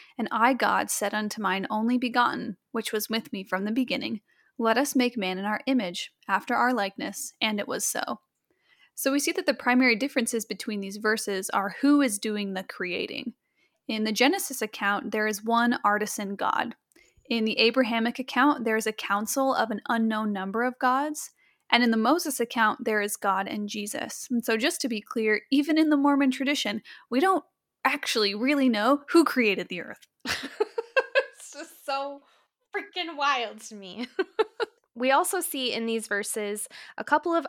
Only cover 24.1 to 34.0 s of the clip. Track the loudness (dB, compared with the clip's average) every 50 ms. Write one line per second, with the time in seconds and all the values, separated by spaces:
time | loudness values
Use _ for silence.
24.1 | -10 -10 -6 -4 -2 -2 0 0 0 0 0 0 -2 -2 -4 -4 -4 -6 -8 -6
25.1 | -4 0 0 2 0 0 0 0 2 2 2 4 4 4 4 4 4 4 4 4
26.1 | 4 4 4 2 2 0 0 0 0 0 -2 -4 -4 -6 -8 -12 -18 -20 -8 -4
27.1 | 0 2 4 4 4 2 -2 _ _ _ _ _ _ _ -2 -2 -2 -2 -4 -2
28.1 | 0 0 0 0 0 0 0 2 2 4 4 4 4 4 4 2 2 2 2 4
29.1 | 6 6 6 6 4 2 2 2 2 0 -2 -6 -8 -10 -10 -12 -14 -18 -20 -20
30.1 | _ _ -8 -6 -6 -6 -8 -6 -4 -4 -4 -2 -4 -8 -6 -2 0 0 0 0
31.1 | 0 0 0 -2 -4 -20 -20 -18 -16 -16 -16 -18 -20 -12 -8 -4 -4 -4 -4 -6
32.1 | -8 -12 _ _ _ _ _ _ _ _ _ _ -8 -8 -8 -6 -6 -8 -6 -6
33.1 | -4 0 0 0 2 0 -2 -6 -8 -12 -16 -18 -16 -16 -16 -12 -10 -10